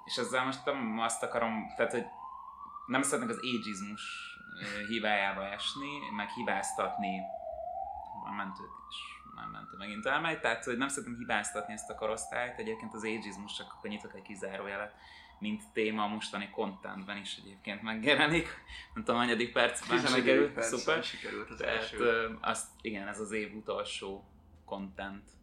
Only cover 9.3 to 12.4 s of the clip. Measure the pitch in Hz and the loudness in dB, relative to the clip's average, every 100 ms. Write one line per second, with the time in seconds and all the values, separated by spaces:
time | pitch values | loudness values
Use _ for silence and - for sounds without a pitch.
9.3 | - - - - - 98 104 127 147 165 | -12 -10 -10 -12 -10 -8 -2 2 2 2
10.3 | 156 120 117 - 117 139 - 120 120 117 | 2 2 0 0 0 0 -2 -4 -6 0
11.3 | 107 104 107 104 107 - 107 107 110 - | 0 2 -4 -4 -8 -8 -2 0 0 -2
12.3 | 120 | -2